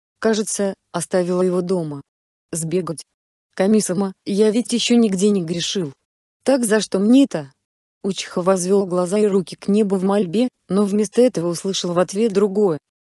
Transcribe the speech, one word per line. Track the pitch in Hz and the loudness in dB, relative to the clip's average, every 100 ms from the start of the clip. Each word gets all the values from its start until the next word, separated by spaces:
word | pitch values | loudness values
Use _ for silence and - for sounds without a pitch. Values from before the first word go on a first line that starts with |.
| _ - | _ -4
"Кажется, | 220 214 202 - 202 - _ | 0 0 -2 -4 -4 -6 _
оставила | 170 - 185 180 180 | -8 -2 0 0 0
его | 185 180 | 0 0
дома. | 180 185 160 143 - _ _ _ - | -2 -2 -4 -8 -14 _ _ _ -12
Сбегать. | 170 160 180 165 160 - _ _ _ _ | -8 -4 -4 -4 -10 -14 _ _ _ _
Камисама, | - 190 220 190 180 196 - - | -2 2 2 0 -2 -4 -6 -4
я | 196 220 | 0 2
ведь | 220 - | 2 -2
еще | 233 - 240 | -2 2 4
нигде | 226 190 208 | 2 2 2
не | 202 | 2
грешил. | 160 170 - 202 151 - _ _ _ _ | -2 -4 -4 -4 -6 -10 _ _ _ _
Так | - 269 233 | 0 0 2
за | 214 | 0
что | - 190 | 0 0
мне-то?" | 208 262 277 165 139 _ _ _ _ _ | 4 4 4 0 -10 _ _ _ _ _
Учиха | 202 185 - 190 | -8 -8 -6 -2
возвел | 175 190 180 196 190 | 0 0 2 0 2
глаза | 180 180 208 | -2 0 0
и | 208 | 2
руки | 196 165 - | 0 -2 -6
к | - | 0
небу | 208 208 190 | 2 2 0
в | |
мольбе, | 190 202 175 190 247 _ - | 0 0 0 -2 -2 _ -4
но | 185 202 | -2 0
вместо | 208 214 - | 0 0 2
этого | 254 - 170 | 2 2 -4
услышал | 170 196 185 175 | -4 -6 -6 -2
в | 175 | 0
ответ | 180 196 226 | 0 0 0
другое. | 196 202 190 202 147 _ _ _ | 2 0 2 0 0 _ _ _